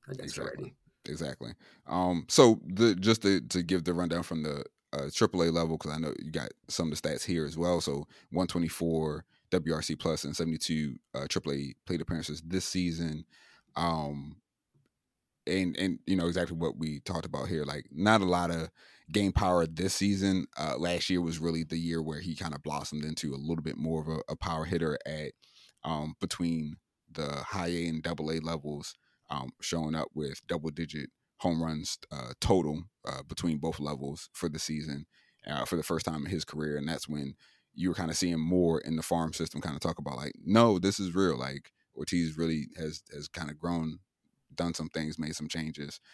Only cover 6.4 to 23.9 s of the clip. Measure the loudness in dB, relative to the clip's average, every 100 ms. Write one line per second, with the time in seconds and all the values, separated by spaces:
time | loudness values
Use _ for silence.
6.4 | -6 -10 -6 -2 0 0 -2 -2 0 0
7.4 | 0 2 4 4 2 -2 -6 -14 -4 0
8.4 | 2 2 0 0 2 2 0 -4 -10 _
9.4 | 0 0 2 -2 -2 -2 0 0 -2 -2
10.4 | -2 0 0 0 -2 -6 _ -8 -2 -2
11.4 | -2 -4 -4 -8 -4 -4 -2 -4 -4 -8
12.4 | -4 -2 0 0 0 0 -4 -4 -10 -20
13.4 | -20 -20 _ -2 0 0 -2 -6 -10 -16
14.4 | _ _ _ _ _ _ _ _ _ _
15.4 | -2 0 0 0 -2 -2 0 2 2 2
16.4 | 0 -2 -2 -2 -4 -4 -4 -4 -4 -6
17.4 | -2 -2 -2 -6 -8 2 6 6 6 2
18.4 | 2 -2 -4 _ -20 -20 -2 2 4 4
19.4 | 4 4 4 0 -2 2 2 4 4 2
20.4 | 0 -4 -2 0 0 0 2 2 2 0
21.4 | 0 0 -2 -2 0 -2 -2 -4 -6 -6
22.4 | -6 -6 -4 -4 -4 -6 -6 -4 -4 -4
23.4 | -4 -4 -4 -4 -2